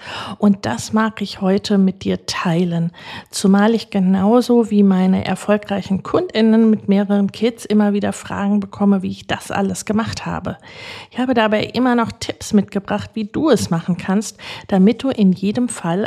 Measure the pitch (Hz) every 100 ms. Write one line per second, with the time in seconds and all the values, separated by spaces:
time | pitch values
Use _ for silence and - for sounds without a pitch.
0 | - - - 202 208 196 - 233 - 220
1 | 220 - 196 - 190 196 - 196 185 185
2 | 196 185 - - 180 165 175 170 165 -
3 | - - - - 190 202 214 226 - 196
4 | 185 190 202 247 240 240 208 208 196 185
5 | 185 190 - 185 - 208 - 196 - 190
6 | - - 359 220 220 226 220 208 - 196
7 | 196 202 196 - 226 233 - 214 208 202
8 | 202 - - - 202 208 196 - 202 196
9 | 190 190 - - - 190 196 180 - 214
10 | 214 190 175 175 175 - - - - -
11 | - - 254 240 214 214 - 233 254 240
12 | 226 - - - - 202 196 202 - -
13 | - 220 208 - 311 220 101 165 - 170
14 | - 196 - - - - - 190 196 240
15 | 262 - 196 180 196 226 247 - 170 180